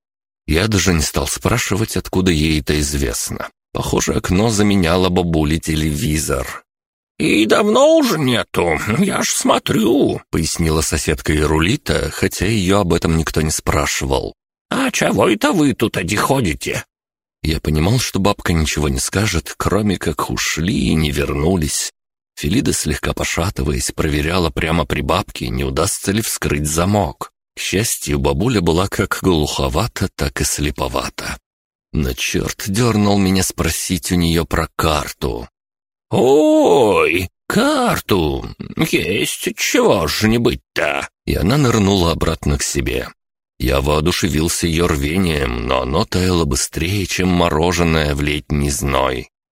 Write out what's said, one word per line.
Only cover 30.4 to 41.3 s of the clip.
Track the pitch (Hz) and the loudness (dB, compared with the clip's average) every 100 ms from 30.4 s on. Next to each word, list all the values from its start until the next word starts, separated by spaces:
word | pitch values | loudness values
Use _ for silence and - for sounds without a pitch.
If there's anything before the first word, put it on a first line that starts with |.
и | |
слеповата. | - - 71 - 65 62 64 - - - _ _ _ _ _ | -4 -2 -4 -4 -4 -4 -6 -10 -10 -12 _ _ _ _ _
Но | - 65 | -4 -2
чёрт | 65 - 90 - - - | -4 -4 -4 -4 -6 -6
дёрнул | 98 123 104 104 101 | 0 2 2 2 4
меня | 95 95 | 2 2
спросить | 92 - 82 - - 92 - | 0 -2 -2 -2 -2 -4 0
у | 90 | 0
неё | 85 82 80 | 2 2 0
про | 87 80 - | -2 -2 -2
карту. | 82 76 73 - 69 57 58 _ _ _ _ _ _ | 0 0 -2 -6 -6 -6 -10 _ _ _ _ _ _
«Ой, | - 254 285 311 311 294 170 110 85 78 85 92 - _ | 0 4 6 6 6 6 6 6 4 2 0 -4 -8 _
карту! | 196 269 302 240 151 - 101 78 67 55 - - - | 0 2 2 0 -2 0 0 0 -2 -6 -12 -12 -4
Есть, | 160 - - - - - - - | -2 0 0 -2 -2 -4 -6 -4
чего | - 294 233 110 78 | -2 2 2 2 0
ж | - 107 | 0 2
не | 117 | 2
быть-то!» | 113 65 - - 78 69 - - | 2 -2 -6 -4 -2 -2 -6 -12
И | - | -4